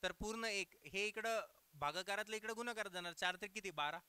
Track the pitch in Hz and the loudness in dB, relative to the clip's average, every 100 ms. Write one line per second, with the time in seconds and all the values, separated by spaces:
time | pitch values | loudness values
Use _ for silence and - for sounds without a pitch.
0 | 185 - 208 220 226 202 185 - 151 190 | -2 -2 -2 0 0 0 -2 -6 -6 0
1 | 208 214 220 226 165 - _ 147 143 160 | 0 0 2 2 0 -10 _ -2 0 0
2 | 185 202 214 214 214 226 240 226 202 180 | -2 -2 0 -2 0 -2 -2 0 0 0
3 | 175 165 180 180 208 202 196 151 147 165 | -4 4 4 4 -4 -4 -4 0 0 0